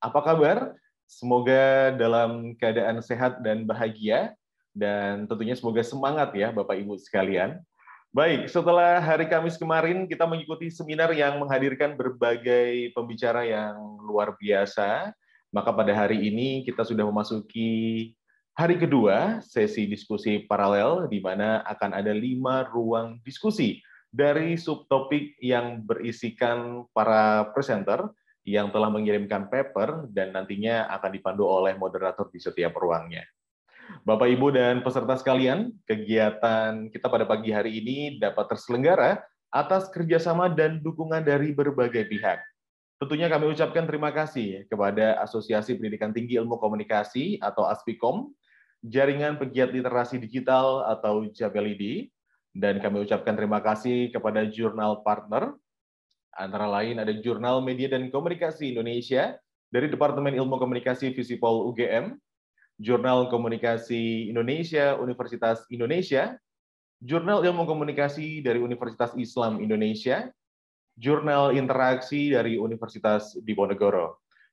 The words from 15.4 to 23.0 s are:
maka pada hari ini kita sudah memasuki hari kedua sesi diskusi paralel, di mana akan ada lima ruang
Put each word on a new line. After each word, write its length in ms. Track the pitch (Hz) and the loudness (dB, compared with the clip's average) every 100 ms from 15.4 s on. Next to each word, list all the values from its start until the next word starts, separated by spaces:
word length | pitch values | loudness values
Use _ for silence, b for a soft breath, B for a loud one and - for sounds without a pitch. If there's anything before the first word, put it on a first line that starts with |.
| _ | _
maka 240 | 101 117 | -2 0
pada 240 | 110 101 107 | 2 2 4
hari 240 | 101 110 104 | 2 2 0
ini 400 | 110 131 135 131 | 0 -2 -2 -4
kita 160 | - | -4
sudah 240 | 113 110 104 | -2 0 0
memasuki 1040 | 104 107 110 104 117 113 113 113 113 113 - _ _ _ | 0 -2 -4 -6 -4 -2 0 -2 -2 -6 -12 _ _ _
hari 240 | - 170 175 | 0 2 2
kedua 640 | - 135 104 101 180 226 | 4 4 6 4 2 -2
sesi 480 | - - 104 113 104 | -4 0 0 0 -4
diskusi 560 | 101 - 104 110 104 | -4 -6 -4 -2 -2
paralel, 640 | - 101 101 101 113 175 160 | 0 2 4 4 4 2 -2
di 160 | 104 | -2
mana 400 | 92 98 107 110 | -2 -2 0 0
akan 400 | - 104 101 95 | -2 -4 -4 -2
ada 80 | 104 | -2
lima 560 | 107 123 127 127 131 131 | -2 -2 -2 -2 -2 -2
ruang 560 | 117 113 113 | -2 0 0